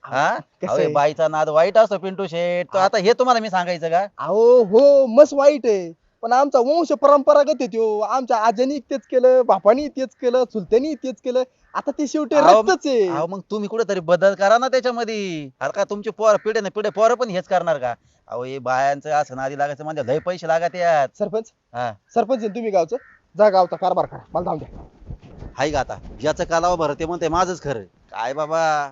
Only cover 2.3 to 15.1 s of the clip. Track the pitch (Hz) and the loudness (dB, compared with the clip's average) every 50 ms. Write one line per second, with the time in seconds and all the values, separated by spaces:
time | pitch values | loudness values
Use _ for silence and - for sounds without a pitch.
2.3 | 156 170 175 175 175 175 180 - - 190 185 196 - 220 175 202 240 233 247 254 | -4 -4 -4 -2 -2 -4 -6 -4 0 0 0 2 2 2 2 2 2 2 2 2
3.3 | 247 226 220 220 185 185 180 175 180 165 156 165 165 175 196 202 _ - 131 151 | 2 0 0 -2 -4 -4 -2 -2 -6 -4 -4 -2 0 0 -2 -2 _ -10 -6 -2
4.3 | 185 214 226 240 247 254 233 185 196 226 277 285 285 277 269 247 220 247 302 285 | 0 2 4 6 6 6 4 4 4 6 6 6 6 6 4 4 6 6 6 6
5.3 | 285 277 269 285 302 277 220 247 214 196 180 165 165 _ _ _ _ _ - 226 | 6 2 4 4 4 2 0 0 0 0 -2 -8 -12 _ _ _ _ _ -4 0
6.3 | 240 254 285 285 - 262 233 254 302 339 339 - 302 - - 285 285 285 269 - | 2 2 2 2 2 2 2 2 2 0 0 0 -2 2 4 4 4 4 4 4
7.3 | 294 294 285 262 311 - 269 220 185 226 226 220 214 208 214 202 226 262 262 220 | 4 4 4 2 0 -2 -2 -4 -2 -2 -2 0 0 -2 -2 -2 -2 -4 -2 -2
8.3 | 254 220 214 226 226 202 254 262 294 285 - _ 285 262 _ _ - 254 240 254 | -2 0 2 0 0 0 -2 -2 -2 -6 -8 _ -8 -8 _ _ -2 2 4 6
9.3 | 254 254 247 240 208 190 - 202 226 262 302 285 - - 262 233 _ _ - 247 | 4 4 4 4 2 2 4 4 4 4 0 -6 -6 -8 -8 -8 _ _ -4 -2
10.3 | 240 254 254 240 _ 220 185 - 214 233 262 311 311 233 - 262 240 _ _ 262 | 0 0 -2 -2 _ -8 -4 0 0 0 0 0 -6 -6 -8 -10 -10 _ _ -4
11.3 | 240 254 254 254 _ _ _ _ _ - - - - - 302 269 - 311 302 233 | -4 -4 -4 _ _ _ _ _ _ -8 -6 -6 -6 -6 -6 -4 -4 -4 -4 0
12.3 | 311 294 277 160 185 220 220 285 370 - - 294 262 233 202 180 170 143 160 170 | 2 4 6 6 6 6 6 2 0 0 0 -2 0 0 0 0 0 -4 -4 -4
13.3 | 190 196 180 _ 202 214 208 196 - 226 233 175 202 185 170 156 175 175 170 196 | -6 -12 -10 _ -8 -6 -6 -6 -4 -4 -4 -2 -4 -6 0 0 0 4 4 2
14.3 | 196 175 196 196 214 240 254 262 254 262 214 254 240 233 233 214 | 2 2 2 2 2 2 2 0 -2 -2 -2 -2 -4 -4 -6 -6